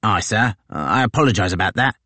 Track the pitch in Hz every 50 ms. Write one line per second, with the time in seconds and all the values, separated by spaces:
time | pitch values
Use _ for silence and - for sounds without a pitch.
0 | - 107 101 90 90 - - 107 117 123 101 _ _ _ - 78 76 69 80 127
1 | 131 120 - - 156 139 113 87 95 90 90 87 95 95 - - 127 135 127 _
2 | _